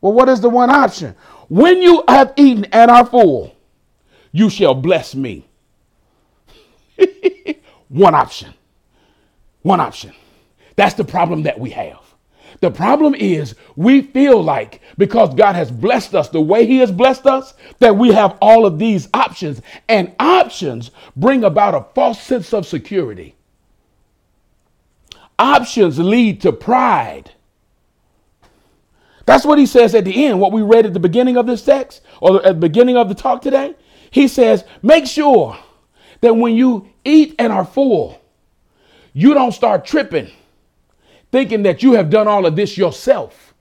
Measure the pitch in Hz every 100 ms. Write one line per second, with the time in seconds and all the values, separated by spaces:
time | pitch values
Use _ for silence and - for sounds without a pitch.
0 | 185 220 254 254 233 240 247 277 247 -
1 | 143 90 _ - _ 165 320 370 359 339
2 | - 269 269 - 285 233 196 220 233 240
3 | 240 247 202 131 95 _ _ _ _ _
4 | _ _ _ 151 220 - 180 131 143 170
5 | - 131 135 87 _ _ _ _ _ _
6 | _ _ _ _ _ _ _ _ _ -
7 | 381 - 381 - - 302 _ _ _ 135
8 | 190 156 - - - _ _ _ _ _
9 | _ _ _ _ _ _ - 185 123 -
10 | 104 _ _ _ _ _ _ - 196 -
11 | 202 180 170 165 151 - 131 - 82 -
12 | _ _ _ _ _ _ 175 - 185 294
13 | 302 269 202 165 139 - _ - 190 277
14 | 262 254 277 240 160 135 110 - _ -
15 | 196 233 214 131 202 175 143 120 170 247
16 | - 190 147 165 156 208 226 262 247 180
17 | 254 262 269 269 262 _ - _ 233 202
18 | 240 214 202 - 208 226 214 156 220 202
19 | 135 226 262 - 170 139 - - - 220
20 | 180 - 294 370 277 - 156 117 120 _
21 | - - 196 269 214 165 202 156 - -
22 | 285 220 - 254 175 214 180 156 - 196
23 | 139 98 82 _ _ _ _ _ _ _
24 | _ _ _ _ _ _ _ _ _ _
25 | _ - _ _ 170 190 247 - 190 135
26 | 175 226 226 185 - 220 - 254 247 175
27 | 113 80 - _ _ _ _ _ _ _
28 | _ _ _ _ _ _ _ _ _ _
29 | _ _ - 277 294 294 269 254 226 220
30 | 185 190 294 190 196 220 208 226 214 185
31 | 170 180 254 247 233 240 - 277 254 -
32 | _ - 175 190 185 170 170 160 247 247
33 | 202 202 262 254 285 269 277 330 _ _
34 | _ - 277 - 233 208 - - 202 320
35 | 262 - 294 240 - - _ _ _ _
36 | _ _ 233 226 240 226 262 226 - _
37 | - 311 302 - 233 202 180 - 277 190
38 | 127 - _ _ _ _ _ _ _ _
39 | _ 135 208 294 247 - 233 202 - 302
40 | 269 160 117 _ _ _ _ _ _ _
41 | _ _ _ 254 262 214 202 170 262 233
42 | 165 214 214 208 180 156 202 202 185 -
43 | - 262 117 _ _ _